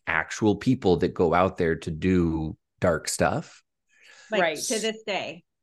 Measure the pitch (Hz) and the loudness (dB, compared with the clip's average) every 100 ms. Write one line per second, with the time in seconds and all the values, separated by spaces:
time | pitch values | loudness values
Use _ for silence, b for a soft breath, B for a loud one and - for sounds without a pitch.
0 | - 82 - - 107 98 - - 98 85 | -4 -4 -4 0 0 2 0 2 4 4
1 | 90 - 87 85 95 - 82 80 - 78 | 2 2 2 4 2 2 -2 -2 -4 -4
2 | 92 92 85 80 80 - _ _ 92 78 | 2 2 2 0 -6 -10 _ _ 0 0
3 | - - 80 117 - - _ _ _ b | -2 0 0 0 -6 -16 _ _ _ b
4 | b b b 214 170 151 - 220 220 220 | b b b -2 0 -2 -4 -4 -4 -6
5 | - 185 117 170 _ _ | -6 -6 -8 -12 _ _